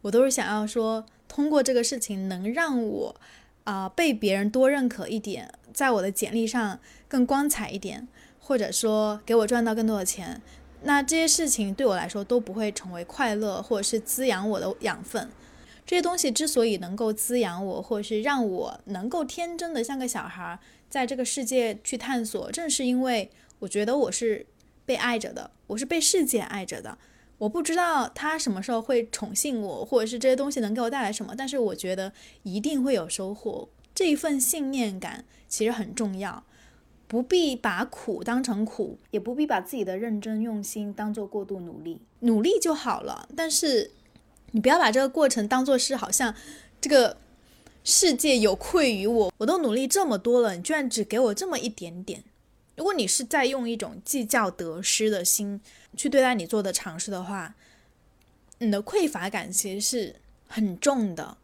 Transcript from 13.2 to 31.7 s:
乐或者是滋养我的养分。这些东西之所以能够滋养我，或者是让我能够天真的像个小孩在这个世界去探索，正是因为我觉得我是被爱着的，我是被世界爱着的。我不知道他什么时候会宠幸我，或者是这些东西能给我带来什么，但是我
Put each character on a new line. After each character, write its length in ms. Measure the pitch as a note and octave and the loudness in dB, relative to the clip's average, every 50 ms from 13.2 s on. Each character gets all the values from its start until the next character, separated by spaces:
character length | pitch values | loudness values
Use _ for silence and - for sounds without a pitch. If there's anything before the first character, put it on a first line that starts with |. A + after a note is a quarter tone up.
| C4+ A#3 G#3 | -2 0 0
乐 260 | G#3+ A3 G#3 F#3 F#3+ | -2 -2 -2 -4 -4
或 160 | G#3 - A#3 | -2 -2 -2
者 60 | G3 G3+ | 0 0
是 160 | - - A3 | 0 -2 -2
滋 280 | A3 - - B3 C4 | -2 -2 -4 0 0
养 220 | B3+ G3+ F#3 G3 G#3+ | 0 0 0 0 -2
我 100 | G#3 - | -2 0
的 160 | F3+ F#3+ - - | -2 -4 -4 -2
养 220 | - G#3 E3 - - | -4 -4 -4 -4 -10
分。 260 | - - G#3 - - - - - - - - - - - - _ | -6 -6 -6 -6 -6 -12 -20 -20 -20 -20 -20 -20 -20 -20 -20 _
这 120 | - F4 | 0 0
些 40 | F4+ | 2
东 160 | E4 F4 F4+ | 2 2 0
西 140 | F4+ - C#4 | 2 0 0
之 160 | A3+ - D#4 | 0 0 -2
所 180 | D4+ - B3+ A3+ | 2 2 2 2
以 120 | A3+ G#3 | 2 0
能 180 | F3 F#3 F3 F#3+ | -2 -4 -8 -4
够 160 | G#3+ A#3 A3 | -2 -2 -2
滋 280 | G#3+ G#3+ - - A#3+ B3 | 0 -2 -2 0 2 0
养 260 | A3 F#3 E3+ F3+ G3+ | 0 0 -2 -6 -6
我， 160 | F#3+ - - | -6 -6 -6
或 180 | - - A3+ G#3 | -4 -4 -4 -4
者 40 | G#3 | -2
是 180 | - A3 G#3+ | -2 -4 -2
让 260 | A3 C#4+ C#4+ C4 A#3 | 0 0 0 2 0
我 320 | G#3 F#3 F3 D3+ - - - _ | 0 0 -2 -4 -6 -8 -12 _
能 240 | F#3+ G3 F3+ G3 B3 | -10 -8 -6 -4 -4
够 160 | - E4+ D4+ | -2 -2 -4
天 320 | - - E4+ E4+ E4+ E4+ | -4 -6 -6 -6 -6 -6
真 160 | E4 F4 E4+ D#4+ | -6 -6 -4 -4
的 100 | B3 A#3+ | -4 -4
像 160 | C#4 C#4 C4+ | -4 -4 -4
个 80 | B3+ | -4
小 160 | B3 - G3 - | -4 -4 -6 -8
孩 340 | F#3 F3+ F#3 F3 E3+ F3 - _ - - _ _ _ | -8 -10 -10 -12 -12 -12 -14 _ -20 -20 _ _ _
在 160 | - C#4 B3+ | -4 -2 -2
这 80 | A#3+ C#4 | -2 -2
个 120 | B3+ B3+ | -2 -2
世 180 | B3 - C#4+ B3+ | -2 -2 -4 -2
界 340 | A3 C4 B3+ A#3+ A3 G3+ G#3+ _ | 0 2 2 2 2 -2 -4 _
去 140 | - - | -6 -6
探 280 | A#3 - B3 C4+ A#3+ A3+ | -4 -4 -2 -2 -2 -2
索， 240 | A3 - G3 - - | -2 -4 -6 -6 -6
正 180 | - E4 E4+ D#4 | -8 -6 -2 -2
是 160 | - - C4+ | 0 0 2
因 160 | B3 B3 B3 | 2 2 2
为 280 | C4 B3+ A#3+ A3 F#3+ - _ _ _ _ - _ | 2 2 0 0 -2 -4 _ _ _ _ -14 _
我 80 | G3+ | -10
觉 180 | F#3 - G3+ G#3 | -4 -2 0 2
得 120 | A3 B3+ | 2 4
我 140 | D4 B3+ F3+ | 2 2 2
是 340 | F#3+ - A#3+ A3+ G#3 - - _ _ _ _ _ _ _ _ | 0 -2 0 0 -2 -2 -6 _ _ _ _ _ _ _ _
被 100 | - B3+ | -2 -2
爱 240 | - - B3 A#3+ A3 | 0 0 0 0 -2
着 140 | A3 - - | -4 -6 -10
的， 180 | - - - _ _ _ | -12 -14 -14 _ _ _
我 100 | - G3 | -8 -6
是 80 | A3 C#4 | -6 -2
被 140 | B3+ E4+ E4 | 0 0 2
世 260 | D#4 - - F#4 D4+ | 4 4 4 4 4
界 140 | B3 - A3 | 4 2 0
爱 260 | - - - G3+ F#3 | 0 -2 -6 -8 -8
着 160 | - - - | -8 -10 -10
的。 160 | - G#2+ - _ - _ _ _ _ _ _ _ | -10 -12 -14 _ -20 _ _ _ _ _ _ _
我 100 | G#3+ G#3+ | -4 -2
不 120 | G#3+ E4+ | -2 -2
知 140 | D4+ D#4+ D#4+ | -2 0 2
道 320 | F4+ F4 E4+ D#4+ C#4 A3+ | 2 2 2 2 2 0
他 320 | - - - D4 D4+ D#4+ D#4+ | -2 -4 -4 -2 -2 -2 -2
什 100 | - B3 | -2 -2
么 140 | G3 F#3 F#3+ | -2 -4 -4
时 80 | - | -2
候 100 | A#3+ A3+ | -4 -2
会 280 | A3+ - C4 A#3+ A3+ A3+ | 0 2 2 2 2 0
宠 260 | - - G#3+ A3 G3+ | -8 -8 -8 -4 -4
幸 260 | - - D4 B3+ A3 | -2 -2 -2 -2 -4
我， 220 | G#3 F#3+ D3 - - | -4 -6 -6 -8 -4
或 160 | - - A#3+ | 2 2 2
者 60 | A3 | 2
是 120 | A3 B3 | 2 -4
这 120 | A#3 B3 C4 | 2 4 4
些 40 | C4 | 4
东 160 | B3+ C#4 C#4+ | 4 2 -2
西 120 | C#4 C4+ | 0 -2
能 120 | A3+ G3+ A3 | -2 0 0
给 60 | B3 | 0
我 100 | A#3+ A3+ | 0 -2
带 120 | C#4+ C#4 A#3+ | -2 -2 -2
来 80 | G3 | -2
什 140 | G#3+ - - | -4 -6 -8
么， 100 | F#3+ G#3 | -8 -8
但 80 | B3+ C4+ | -8 -8
是 140 | C4 C#4 C4+ | -4 -2 0
我 160 | A#3 G3+ | 0 0